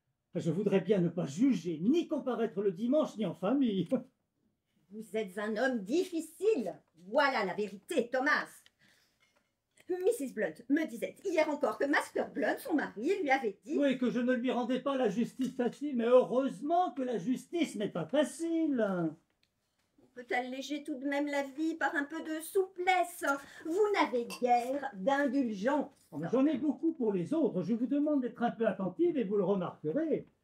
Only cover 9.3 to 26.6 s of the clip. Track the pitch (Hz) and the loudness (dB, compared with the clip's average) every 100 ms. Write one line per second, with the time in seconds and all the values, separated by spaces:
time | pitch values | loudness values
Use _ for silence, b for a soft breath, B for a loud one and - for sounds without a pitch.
9.3 | b _ _ _ _ - 359 370 - 262 | b _ _ _ _ -8 -2 0 0 -4
10.3 | 190 175 - - 294 285 233 - - 392 | -4 -6 -6 0 0 0 -4 -8 -6 -2
11.3 | 320 311 - 214 - 285 349 - - - | 2 2 0 -2 0 2 2 0 -4 -4
12.3 | - 240 - - 302 202 196 269 392 294 | -2 -2 -2 0 0 0 -2 -2 0 2
13.3 | 269 214 - 220 302 285 - 240 214 247 | 2 0 -4 -4 2 2 2 0 2 2
14.3 | 254 247 226 240 254 277 269 233 190 220 | 2 0 0 0 -2 0 0 0 0 -2
15.3 | - 254 - 240 - 294 247 226 254 170 | -2 -4 -2 -2 -2 -4 0 6 6 6
16.3 | 240 269 180 294 349 359 285 247 214 190 | 2 0 -2 0 2 2 -2 -4 -2 -2
17.3 | 240 - 339 294 208 202 180 156 285 302 | -4 -2 -2 -2 -2 -4 -4 -2 0 0
18.3 | - 330 330 311 254 208 180 165 151 _ | -2 -2 0 0 0 0 0 -2 -4 _
19.3 | _ _ _ _ _ _ _ _ 247 247 | _ _ _ _ _ _ _ _ -14 -6
20.3 | 247 254 269 262 285 294 262 277 285 294 | -4 -4 -6 -6 -6 -6 -6 -2 -2 -2
21.3 | 285 269 294 320 320 269 302 285 320 320 | -2 -4 -4 -4 -2 -2 -2 -4 -6 -6
22.3 | 311 311 392 370 - 359 370 349 - 302 | -8 -2 0 0 -2 0 2 0 -2 -2
23.3 | 277 - B 320 349 415 381 302 247 226 | -2 -6 B -2 2 2 2 2 0 -4
24.3 | - 247 240 247 277 269 190 190 277 285 | -2 2 2 2 -4 -6 -4 0 2 2
25.3 | 277 240 196 226 294 - _ _ 151 170 | 0 0 -2 0 0 -2 _ _ -8 0
26.3 | 247 285 254 | 2 4 2